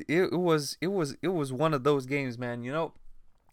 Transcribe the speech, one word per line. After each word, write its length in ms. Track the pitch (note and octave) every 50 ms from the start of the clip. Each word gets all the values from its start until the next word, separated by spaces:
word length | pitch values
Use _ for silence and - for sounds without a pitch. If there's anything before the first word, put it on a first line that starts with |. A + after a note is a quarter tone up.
| - -
it, 240 | C#3+ F3 F#3+ -
it 80 | - E3+
was, 380 | F3+ F3 D#3+ D3+ C#3+ C3 - -
it 80 | C#3+ F#3
was, 300 | G3+ F#3+ D#3 C#3 B2 -
it 80 | - E3
was 220 | F#3+ E3 C#3+ C3+
one 220 | C3 B2 D#3 D#3+ D#3
of 100 | C3+ B2
those 220 | D3 D3 C#3 B2+
games, 320 | B2+ C#3+ C#3+ C#3 B2+ A#2 A#2+
man. 260 | B2 A#2+ A#2+ A#2+ A#2+
You 80 | B2
know, 220 | C#3 D#3+ E3 - - - - - - - - - - _ _ _